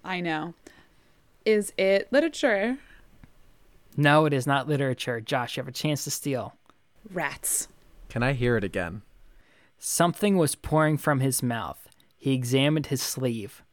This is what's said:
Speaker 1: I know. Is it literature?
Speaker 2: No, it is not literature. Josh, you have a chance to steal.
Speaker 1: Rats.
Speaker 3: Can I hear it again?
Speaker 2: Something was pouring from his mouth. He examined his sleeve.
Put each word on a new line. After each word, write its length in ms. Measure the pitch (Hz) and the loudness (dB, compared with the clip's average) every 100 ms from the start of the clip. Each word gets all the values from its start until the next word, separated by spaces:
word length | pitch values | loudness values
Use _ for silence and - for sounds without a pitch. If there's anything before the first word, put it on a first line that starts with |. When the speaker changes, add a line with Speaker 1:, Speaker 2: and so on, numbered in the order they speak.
Speaker 1:
I 180 | 180 180 | -6 -4
know. 320 | 175 156 165 - - - - _ _ _ _ _ - | -2 -4 -6 -12 -20 -20 -20 _ _ _ _ _ 2
Is 280 | 214 202 - | 2 2 0
it 340 | 190 196 - | 4 4 4
literature? 640 | 269 320 - 277 196 220 262 - - - - - - - _ - - _ - | 2 2 0 0 2 0 -4 -10 -20 -20 -20 -20 -20 -20 _ -20 -20 _ 2
Speaker 2:
No, 280 | 143 151 156 | 6 6 6
it 80 | |
is 140 | 139 139 | 2 2
not 200 | 139 139 | 0 0
literature. 520 | 143 139 123 - 117 | 0 0 -2 -4 -6
Josh, 380 | 107 135 120 - | -4 -4 -2 -6
you 40 | |
have 60 | 135 | -8
a 40 | |
chance 300 | - 151 147 - | -4 -2 -2 -4
to 60 | |
steal. 440 | - 147 127 101 - - _ _ _ 214 | -6 -4 -4 -6 -14 -20 _ _ _ -10
Speaker 1:
Rats. 560 | 180 143 - - - - - - - - | -6 -4 -4 -4 -4 -6 -16 -20 -20 -10
Speaker 3:
Can 160 | 120 | -2
I 100 | 123 | -2
hear 220 | 135 123 117 | 0 2 2
it 60 | |
again? 380 | 95 95 85 101 - - - - _ _ _ _ | 0 -4 -6 -8 -16 -20 -20 -20 _ _ _ _
Speaker 2:
Something 600 | - - 175 - 208 190 | -6 0 0 2 2 4
was 180 | 151 - | 2 0
pouring 420 | - 156 156 151 | 0 2 2 2
from 220 | - 139 | 0 2
his 220 | 135 127 | 0 0
mouth. 440 | 123 117 82 - - _ _ _ | -2 -4 -6 -12 -20 _ _ _
He 160 | 139 | -2
examined 540 | 131 120 135 143 156 143 | -2 2 2 2 0 -2
his 140 | 135 | -4
sleeve. 640 | - - 127 113 101 - _ | -4 -4 -4 -4 -10 -16 _